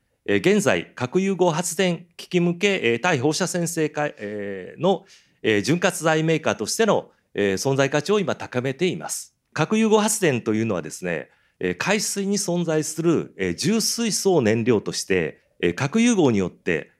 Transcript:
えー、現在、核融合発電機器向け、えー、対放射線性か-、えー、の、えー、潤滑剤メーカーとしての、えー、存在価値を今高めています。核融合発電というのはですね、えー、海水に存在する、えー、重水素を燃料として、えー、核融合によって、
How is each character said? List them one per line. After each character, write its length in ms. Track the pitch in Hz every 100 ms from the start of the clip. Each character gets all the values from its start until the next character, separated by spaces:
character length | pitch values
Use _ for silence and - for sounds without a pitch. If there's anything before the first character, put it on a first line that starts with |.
| _ _
え 120 | - 101
ー、 20 |
現 240 | 170 208
在、 300 | 196 92 -
核 260 | - 127 185
融 140 | 190
合 160 | 185 180
発 260 | 156 180 -
電 300 | 185 170 - -
機 120 | -
器 100 | 180
向 200 | 175 175
け、 220 | 202 190
え 100 | 117 117
ー、 40 |
対 180 | 180 156
放 140 | 139
射 160 | 151 175
線 180 | 180 165
性 240 | 165 151
か-、 160 | 151 147 -
え 580 | 104 104 101 98 90 -
ー、 20 |
の、 240 | 165 196 - - _ _
え 160 | 113 104
ー、 40 |
潤 180 | 101 170
滑 140 | 190 175
剤 260 | 160 156
メ 140 | 160 156
ー 40 |
カ 120 | 123
ー 20 |
と 120 | 101 104
し 100 | -
て 100 | 220
の、 240 | 131 - _ _
え 200 | - 101
ー、 20 | 95
存 180 | 135
在 160 | 135 135
価 120 | 147
値 100 | 143
を 80 | 208
今 160 | 156 107
高 240 | 95 123
め 140 | 131
て 120 | 131 180
い 100 | 104
ま 120 | 73
す。 260 | - - _ _
核 260 | - 156 220
融 100 | 220
合 100 | 214
発 220 | 208 -
電 220 | 175 123
と 120 | 113
い 80 | 110
う 20 |
の 120 | 113 90
は 60 |
で 80 | 80
す 140 | -
ね、 240 | 90 82 62 _ _ -
え 140 | 92
ー、 40 | 90
海 220 | - 214
水 280 | 214 202 196
に 100 | 202
存 260 | 190 175
在 200 | 175 156
す 180 | 151 -
る、 320 | 170 135 73 -
え 140 | 92
ー、 40 | 85
重 240 | 151 226
水 320 | 208 - 233
素 240 | 170 196 175
を 60 |
燃 200 | 110 113
料 180 | 113 107
と 120 | -
し 120 | 82
て、 360 | - 95 76 - _ _
え 100 | 87
ー、 40 |
核 260 | 85 139 220
融 140 | 240
合 160 | 214 143
に 80 | 104
よ 80 | 90
っ 40 |
て、 400 | - - 80 -